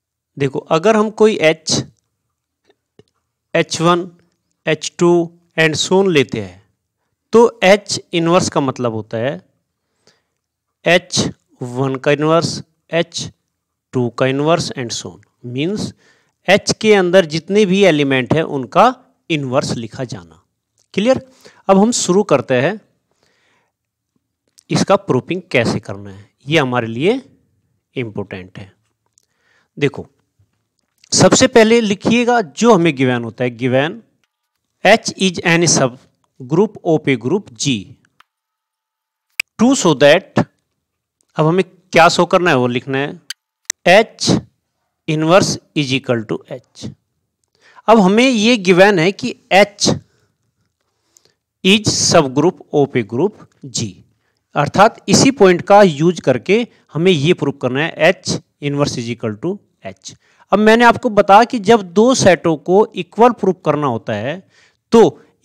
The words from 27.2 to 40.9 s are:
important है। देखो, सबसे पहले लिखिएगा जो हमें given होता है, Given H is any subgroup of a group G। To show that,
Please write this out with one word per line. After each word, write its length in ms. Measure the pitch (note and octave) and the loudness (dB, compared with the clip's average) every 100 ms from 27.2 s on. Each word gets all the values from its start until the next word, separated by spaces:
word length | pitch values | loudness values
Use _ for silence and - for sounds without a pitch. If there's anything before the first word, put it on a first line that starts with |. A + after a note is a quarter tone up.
| - _ _ _ _ _ _ - | -8 _ _ _ _ _ _ -12
important 600 | A#2 G2+ F#2+ G2 F2+ - | -10 -12 -12 -14 -16 -20
है। 140 | F#2+ _ _ _ _ _ _ _ _ _ _ - | -20 _ _ _ _ _ _ _ _ _ _ -6
देखो, 280 | C#3+ - E2+ _ _ _ _ _ _ _ _ _ _ | -6 -6 -14 _ _ _ _ _ _ _ _ _ _
सबसे 360 | - F#3 F3+ B3+ | 0 2 2 2
पहले 300 | A#3+ A3 A#3 | 4 4 2
लिखिएगा 600 | G#3+ G3 - A#3 A#3 A#3+ | 0 -4 -2 0 0 -2
जो 320 | E3+ - A#3 | -4 0 2
हमें 220 | G3 E3+ C3+ | 4 2 0
given 280 | B2+ B2 | -2 -2
होता 200 | A#2 - | -6 -6
है, 60 | B2 | -8
Given 500 | A#2 B2+ B2+ D3+ A3+ _ _ _ _ _ _ _ _ F3+ | -4 -2 -2 -2 -8 _ _ _ _ _ _ _ _ 2
H 260 | A3 - - | 2 0 -4
is 220 | F#3+ E3+ - | -4 -2 -2
any 200 | E3 E3+ | 0 0
subgroup 1120 | - C3+ B2 _ _ _ - B2+ D#3+ G#3+ - F3+ | 0 -2 -4 _ _ _ -20 -4 -2 -2 -4 -2
of 220 | D#3 D3 | -2 -2
a 80 | B2+ | -4
group 340 | A#2+ G3 - - | -4 -6 -6 -8
G। 200 | C#3+ A2+ F2 - _ _ _ _ _ _ _ _ _ _ _ _ _ - - - | -6 -6 -8 -20 _ _ _ _ _ _ _ _ _ _ _ _ _ -14 -14 0
To 160 | A#3 C#4 | 0 2
show 180 | F3 C3+ | 0 4
that, 480 | C#3+ E3+ - - - _ _ _ _ | 4 4 0 -6 -6 _ _ _ _